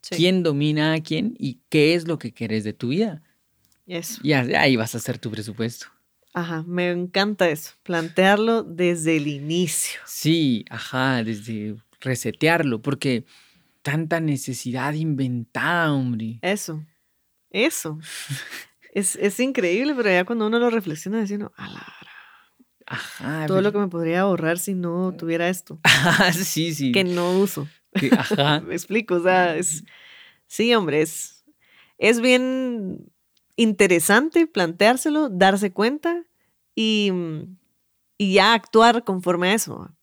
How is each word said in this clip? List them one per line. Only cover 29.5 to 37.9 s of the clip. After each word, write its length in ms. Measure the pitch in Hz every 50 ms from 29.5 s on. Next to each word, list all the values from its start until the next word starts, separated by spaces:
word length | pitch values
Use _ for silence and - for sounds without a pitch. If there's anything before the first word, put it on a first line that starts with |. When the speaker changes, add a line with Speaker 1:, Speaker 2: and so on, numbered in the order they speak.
| 160
Speaker 1:
es, 280 | 156 180 - - 156 - - - - - - - - - - _ _ _
sí, 280 | _ - - 220 233 240
hombre, 280 | 226 190 156 139 151 156
es, 420 | 156 - - - - - _ _ _ _ _ _ _ _ _ - _ _ _
es 220 | - 208 240 233
bien 880 | 226 254 254 247 254 254 262 262 262 254 240 226 202 185 185 - - - _ _ _ _ _ _ _ _ _
interesante 880 | - 233 220 214 - 202 190 185 170 165 - 202 226 277 320 - 339 330
planteárselo, 840 | 311 _ 202 180 165 170 175 202 214 247 254 - 320 294 302 311 269
darse 440 | 196 180 190 190 190 196 208 196 185
cuenta 520 | - 202 233 277 302 - 339 339 349 339 _ _ _ _ _ _ _ _ _ _
y, 380 | - 220 220 220 214 208 202 185 180 175 165 156 151 156 - 185 180 _ _ _ _ _ _